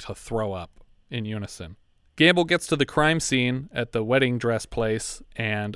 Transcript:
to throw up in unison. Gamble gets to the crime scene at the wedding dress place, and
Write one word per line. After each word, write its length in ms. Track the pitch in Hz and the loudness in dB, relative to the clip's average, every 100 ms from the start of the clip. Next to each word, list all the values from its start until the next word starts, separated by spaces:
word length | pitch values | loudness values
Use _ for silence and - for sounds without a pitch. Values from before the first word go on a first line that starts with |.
| - | -10
to 80 | |
throw 380 | 98 - 113 107 | -12 -6 -2 -2
up 180 | 95 82 - - _ - | -4 -8 -16 -20 _ -12
in 140 | 123 | -8
unison. 520 | 107 107 101 - 85 90 _ _ _ - | -6 -6 -8 -10 -14 -16 _ _ _ 4
Gamble 280 | 160 180 | 6 6
gets 220 | 165 170 - | 4 2 2
to 100 | 151 | 0
the 80 | 139 | 2
crime 320 | - 151 160 | 2 2 2
scene 520 | - 131 123 127 143 | 2 2 2 0 -4
at 200 | 127 117 | -6 -4
the 120 | 117 | -2
wedding 320 | 110 131 131 123 | 2 4 4 2
dress 300 | 117 113 - | 0 -2 -2
place, 560 | - 110 110 - - - - | -2 0 0 -2 -10 -14 -4
and 380 | 113 107 104 | -2 0 -2